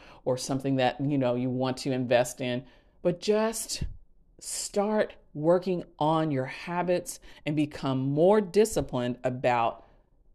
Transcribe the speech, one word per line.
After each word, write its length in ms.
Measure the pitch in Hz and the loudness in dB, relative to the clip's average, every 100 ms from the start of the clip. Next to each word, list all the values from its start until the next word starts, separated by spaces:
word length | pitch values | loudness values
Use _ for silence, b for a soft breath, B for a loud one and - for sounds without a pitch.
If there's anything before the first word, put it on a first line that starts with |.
| B B - | B B -4
or 120 | 131 | -2
something 380 | - 135 139 131 | -2 -2 0 2
that, 220 | 127 - | 2 2
you 180 | 143 143 | -2 0
know, 180 | 123 123 | 2 0
you 140 | 127 | -2
want 280 | 127 131 131 | 0 -2 -2
to 140 | 147 | -2
invest 500 | 127 123 120 131 - | -2 2 2 2 -2
in. 220 | 127 123 b b b b | -4 -4 b b b b
But 200 | 180 175 | -4 -2
just 640 | - 208 220 226 - - - - - _ _ - | 0 0 0 -4 -8 -6 -8 -8 -18 _ _ -18
start 760 | - - - 208 202 214 - - - | -10 -8 -4 -2 0 2 0 -4 -14
working 500 | 147 156 180 185 175 - - | -2 4 4 2 -4 -6 -2
on 320 | 151 160 156 | 2 2 2
your 140 | 135 131 | 0 -2
habits 760 | - - 175 180 180 - - B B - | -8 -6 -2 0 0 -2 -12 B B -4
and 100 | 147 | 0
become 440 | 143 - 135 135 | -2 -2 -2 0
more 420 | 135 143 175 214 | 0 4 4 4
disciplined 760 | 190 196 220 - 135 127 123 123 | 2 2 2 0 -2 -2 -2 -2
about 640 | 127 127 131 120 117 - - _ _ _ _ | -4 0 0 2 0 -2 -12 _ _ _ _